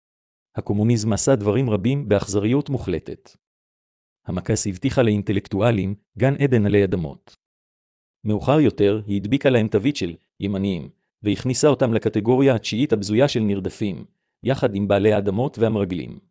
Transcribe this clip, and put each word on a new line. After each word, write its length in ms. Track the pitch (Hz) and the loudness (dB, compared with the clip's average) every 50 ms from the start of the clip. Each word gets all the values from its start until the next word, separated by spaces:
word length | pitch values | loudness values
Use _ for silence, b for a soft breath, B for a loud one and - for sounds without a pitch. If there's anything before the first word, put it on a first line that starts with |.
| _ _ _ _ _ _ _ _ _ _ - | _ _ _ _ _ _ _ _ _ _ -12
הקומוניזם 580 | - - - 104 101 107 113 120 113 104 113 107 | -8 -4 -2 0 2 2 2 2 2 0 0 -2
עשה 220 | 98 - - 135 | 0 2 2 2
דברים 340 | 120 104 104 101 120 135 123 | 2 2 0 0 2 0 0
רבים 400 | 104 101 90 120 135 143 143 104 | 0 0 0 0 -2 -2 0 0
באכזריות 600 | 104 98 - - 95 104 101 110 123 143 143 - | 0 0 0 0 -2 0 0 2 0 0 0 -2
מוחלטת. 640 | 139 120 - - 87 78 - - 78 - _ - - _ _ _ _ _ _ _ _ _ _ _ _ _ _ _ _ _ _ | -4 -6 -4 -4 -4 -4 -6 -8 -14 -14 _ -20 -20 _ _ _ _ _ _ _ _ _ _ _ _ _ _ _ _ _ _
המקס 420 | - 85 90 90 - 110 107 - 107 | -8 -6 -6 -4 -2 -2 -2 -2 -4
הבטיחה 340 | 95 92 - 139 - 135 | -6 -4 -4 -2 0 2
לאינטלקטואלים 920 | 123 110 104 104 101 - 104 92 - - - 98 101 120 117 101 92 95 104 - _ _ - - | 2 2 2 0 0 -2 -2 -4 -4 -4 -2 0 2 2 2 0 0 -2 -6 -8 _ _ -6 -2
גן 180 | - 131 139 | 0 0 2
עדן 300 | - 143 139 123 120 101 | 2 0 2 2 2 4
עלי 180 | 101 101 104 101 | 4 4 4 4
אדמות. 520 | 92 92 92 82 73 65 - _ _ - _ _ _ _ _ _ _ _ _ _ _ _ _ _ _ _ _ - | 2 0 -2 -4 -6 -10 -14 _ _ -20 _ _ _ _ _ _ _ _ _ _ _ _ _ _ _ _ _ -4
מאוחר 360 | 107 107 101 - - 135 156 | -2 -2 -2 0 2 4 4
יותר 420 | 151 113 - - 101 101 101 110 104 | 4 4 2 2 2 2 2 0 -2
היא 100 | 104 101 | -4 -4
הדביקה 340 | 101 87 104 127 139 - 139 | -4 -2 -2 -2 0 2 2
להם 180 | 131 117 110 110 | 2 2 2 2
תווית 280 | - 104 95 135 147 | 0 0 0 0 -2
של 200 | - - 87 82 - _ _ _ - | -2 -4 -6 -8 -10 _ _ _ -8
"ימניים", 500 | 95 98 104 95 98 101 95 85 67 64 - _ _ _ _ _ - | -6 -4 -2 -2 -2 -2 -2 -4 -6 -12 -18 _ _ _ _ _ -4
והכניסה 440 | 104 101 95 - 127 131 - - 151 | -4 -4 -2 -2 -4 -2 2 2 2
אותם 260 | 139 - 135 120 117 | 2 2 0 0 0
לקטגוריה 640 | 107 - 110 - 110 101 110 127 127 139 135 127 | 0 -2 -2 -2 -2 0 2 2 4 4 4 2
התשיעית 380 | 110 - - - 107 135 147 - | 0 -2 -4 -4 -2 -2 0 0
הבזויה 340 | 107 98 101 104 110 135 143 | -2 0 0 2 2 2 2
של 120 | - 120 | 2 0
נרדפים, 680 | 110 104 101 98 92 92 - - 110 101 87 - - - _ _ _ _ _ _ - | 0 0 -2 -2 -4 -6 -6 -6 -6 -6 -6 -8 -12 -18 _ _ _ _ _ _ -4
יחד 320 | 110 135 - - 123 101 | -4 -2 0 -2 -2 -2
עם 120 | 98 104 95 | -2 0 0
בעלי 260 | 101 98 98 110 107 | 2 2 4 2 2
האדמות 460 | 104 98 101 95 107 123 151 - - | 2 0 -2 -2 -2 -4 -4 -2 -2
והמרגלים. 600 | 110 110 110 104 101 87 90 87 64 62 60 - - _ | -2 0 0 0 -2 -2 -4 -6 -8 -10 -14 -18 -20 _